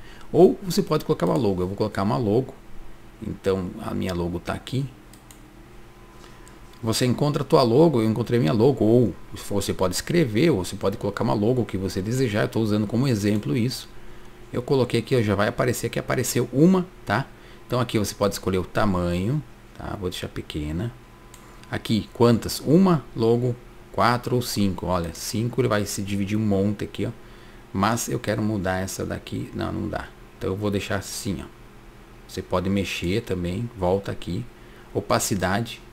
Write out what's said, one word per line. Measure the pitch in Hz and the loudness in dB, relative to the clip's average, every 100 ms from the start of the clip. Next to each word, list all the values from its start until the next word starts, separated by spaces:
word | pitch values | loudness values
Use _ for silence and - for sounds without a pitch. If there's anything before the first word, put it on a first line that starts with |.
| - - - | -18 -16 -2
ou | 143 185 - | 6 6 6
você | 190 165 | -2 -2
pode | - 156 | 2 0
colocar | - 151 | 0 0
uma | 175 165 | 2 2
logo. | 107 92 | 2 0
Eu | 90 | -2
vou | 101 | -2
colocar | 107 - | -2 0
uma | 98 131 | 0 0
logo, | 110 107 127 - - - - - - - | 2 2 0 -10 -14 -12 -12 -14 -18 -14
então | - - 98 95 90 - | -10 -6 -2 -2 -2 -8
a | - | -6
minha | 98 95 | -4 -4
logo | 87 87 87 | -2 -2 -4
tá | - | -6
aqui. | - - 120 135 - - - - - - - - - - - - - - - - - - - | -8 -4 -6 -6 -10 -20 -20 -20 -20 -20 -20 -20 -20 -20 -20 -20 -20 -20 -20 -20 -20 -20 -6
Você | 113 107 127 | -2 2 2
encontra | 117 143 147 | 2 2 0
a | - | 4
tua | - | 4
logo, | 123 117 170 135 | 6 6 6 6
eu | 110 | 2
encontrei | 110 117 117 | 0 0 2
minha | 95 | 2
logo, | 104 123 123 | 4 4 6
ou | 107 120 110 80 - - - | 6 6 4 0 -12 -12 -4
você | 101 95 | -2 0
pode | 92 90 | 0 0
escrever, | 90 - 170 139 107 170 | 0 0 2 2 2 2
ou | 117 | 2
você | 85 | -2
pode | 98 95 104 | -2 -4 -2
colocar | 104 - | -4 -2
uma | 110 | -2
logo | 127 104 127 | 2 2 2
que | 107 95 | 0 -2
você | 95 98 | -4 -4
desejar. | 95 127 131 104 | -2 0 0 0
Eu | 123 | 0
tô | - | 0
usando | 113 104 107 | 0 2 2
como | 110 139 | 0 2
exemplo | 110 101 104 139 143 | 2 2 0 0 0
isso. | 123 - - - - - - - - | 0 -4 -12 -14 -14 -16 -16 -18 -8
Eu | - | -8
coloquei | - 135 120 117 | 0 2 2 0
aqui, | 113 | 2
ó, | 127 | 2
já | 107 101 | 4 2
vai | 104 | 2
aparecer | - 127 110 120 | 2 0 0 -2
que | - | -4
apareceu | - 131 120 120 107 | -2 -2 0 -2 0
uma, | 131 165 185 175 - - | 6 6 6 2 -10 -2
tá? | 104 135 - - - - | 0 0 -10 -20 -20 -4
Então | 123 | -2
aqui | 123 113 | 0 0
você | 101 | 0
pode | - 101 | 0 0
escolher | - - 92 | 0 0 0
o | |
tamanho, | 90 - 107 90 87 87 98 151 - - - - | 0 0 2 2 2 0 0 -2 -4 -18 -20 -14
tá? | - 101 | -10 -6
Vou | 92 | -6
deixar | - - | -6 -8
pequena. | - - 80 76 80 117 - - - - - - - - | -8 -8 -6 -4 -4 -4 -8 -20 -20 -20 -20 -20 -20 -10
Aqui, | 107 - 110 - | -10 0 0 0
quantas? | - 120 117 - - | 4 6 6 2 -4
Uma | - 160 190 165 - | 4 6 8 4 0
logo, | - 113 120 123 120 - - - | 0 2 4 2 -4 -10 -20 -10
quatro | - 117 120 120 | 0 2 2 0
ou | 123 | -2
cinco. | 123 - 101 92 85 | -2 0 0 0 -2
Olha, | 90 85 | -2 -2
cinco | - - 104 117 120 | -8 -6 -2 -2 0
ele | 120 | 2
vai | 107 98 | 2 0
se | - | -4
dividir | 98 101 98 107 | -4 -2 0 0
um | |
monte | 110 98 101 101 | 2 2 2 0
aqui, | 98 - 107 | -6 -6 -6
ó. | 120 - - - - - | -6 -16 -20 -20 -20 -8
Mas | - 101 117 - | 0 0 0 -2
eu | 127 | -4
quero | - 104 | -2 -2
mudar | 107 107 90 92 | 0 -2 -2 -2
essa | 95 - 92 | -4 -6 -6
daqui. | 90 - 107 117 | -6 -8 -8 -8
Não, | 104 92 | -6 -6
não | 92 95 | -4 -6
dá. | 87 - - - - | -6 -10 -16 -20 -8
Então | 95 | -6
eu | 95 | -2
vou | 104 | -2
deixar | 98 - 101 | -2 -2 -6
assim, | - - - 80 | -6 -8 -6 -6
ó. | - - - - - - - - - | -8 -16 -20 -20 -20 -20 -20 -20 -12
Você | - | -12
pode | 90 92 92 | -4 -2 0
mexer | 98 90 - 85 95 | 0 -2 -2 -2 -2
também, | - 90 87 92 117 98 | -2 -4 -2 -4 -6 -2
volta | 90 98 98 | 2 2 0
aqui. | 110 - 90 120 - - - - | -8 -6 -6 -8 -14 -20 -20 -8
Opacidade, | 120 - 113 - 104 90 101 117 - - | -8 -2 -2 0 0 0 -2 -4 -10 -18